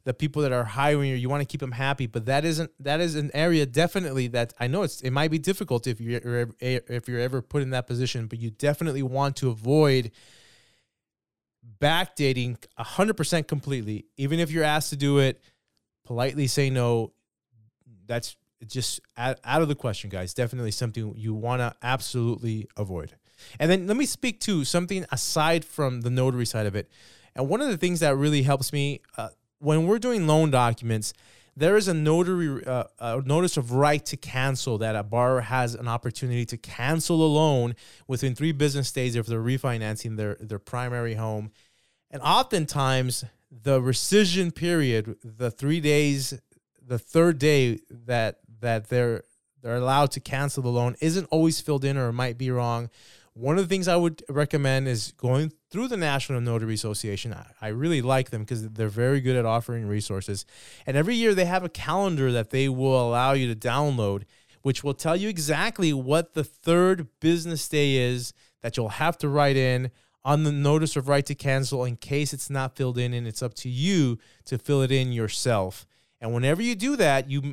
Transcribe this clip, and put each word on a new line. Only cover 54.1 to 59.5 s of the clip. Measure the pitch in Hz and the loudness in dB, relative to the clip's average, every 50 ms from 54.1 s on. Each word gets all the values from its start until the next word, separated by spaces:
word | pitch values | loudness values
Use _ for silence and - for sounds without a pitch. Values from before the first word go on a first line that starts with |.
| 156 - - - | 0 -4 -8 -4
recommend | 135 147 147 - - 147 139 131 131 135 135 131 | -2 -2 0 0 0 0 2 2 2 2 0 0
is | 120 107 104 - | -2 -2 -4 -8
going | - _ 127 123 127 143 156 156 - _ _ _ | -8 _ 0 0 2 2 0 -2 -6 _ _ _
through | - 202 254 254 | -4 -4 -2 -2
the | 240 | -2
National | 185 165 147 139 139 - - 135 120 | 0 0 0 0 -2 -2 -4 -4 -2
Notary | 120 120 117 113 113 110 110 | -2 -2 -2 -2 -2 -2 -4
Association. | 107 - 107 104 - - 104 101 - - 117 | -4 -4 -6 -6 -6 -6 -6 -6 -6 -6 -8
I, | - - - - - _ | -10 -12 -14 -18 -16 _
I | 110 107 | -8 -8
really | 107 123 147 170 165 135 | -4 -2 0 0 0 0
like | 117 127 135 131 123 - | 2 2 2 2 0 -2
them | - 107 107 | -6 -8 -6
'cause | - 123 110 110 110 | -6 -6 -6 -6 -8
they're | 110 113 110 104 | -6 -4 -4 -2
very | 101 117 120 127 143 139 | 0 0 2 2 2 2
good | 123 127 127 | 2 2 2
at | 123 113 | 2 2
offering | 113 | 2